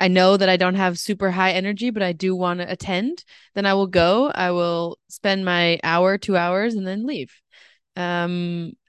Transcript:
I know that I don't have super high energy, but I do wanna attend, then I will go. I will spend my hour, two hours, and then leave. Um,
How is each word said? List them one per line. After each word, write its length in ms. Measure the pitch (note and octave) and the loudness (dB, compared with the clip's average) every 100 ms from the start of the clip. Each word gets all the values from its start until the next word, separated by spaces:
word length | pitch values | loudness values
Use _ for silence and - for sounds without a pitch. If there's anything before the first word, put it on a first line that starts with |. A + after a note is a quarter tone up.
I 60 | F#3 | 2
know 300 | F#3 F#3 G3 | 6 6 6
that 100 | F#3+ | 4
I 80 | F3+ | 2
don't 180 | F3+ F#3+ | 2 2
have 220 | F#3+ F3 | 0 -2
super 320 | - G#3 G3 | -6 -2 -2
high 200 | F3+ F#3+ | 0 0
energy, 380 | F3+ G3 G3+ B3 | 0 -2 -4 -4
but 120 | G#3+ | -2
I 100 | F#3 | -2
do 220 | E3+ F#3+ | -2 -2
wanna 300 | F#3 F3+ F3 F3 | 0 -2 -4 -6
attend, 580 | F#3 - F#3 A#3+ F4 - - _ | -8 -4 -2 -2 -6 -14 -20 _
then 120 | G3+ G3 | -4 0
I 80 | |
will 140 | G3 G3 | 2 2
go. 400 | F3+ E3+ G#3+ C#4+ | 4 4 4 2
I 180 | - F3+ | 0 -2
will 460 | F3 E3+ E3+ E3+ - _ | 0 0 -2 -4 -8 _
spend 340 | - G3+ F#3+ | -6 -2 0
my 340 | F#3 F3 E3+ E3+ | 0 0 2 0
hour, 320 | D#3+ E3+ F#3 G3 | 2 2 2 2
two 200 | - F#3 | 0 0
hours, 380 | F3 F#3 A3 A3 | 0 0 -2 -4
and 100 | F#3 | -6
then 180 | G3 B3 | -6 -6
leave. 240 | B3 B2+ _ _ _ - _ _ - | -8 -10 _ _ _ -20 _ _ -8
Um, 760 | F3 F3 F3 F3 F3 F3 E3+ - | -4 -2 -2 -4 -4 -6 -8 -14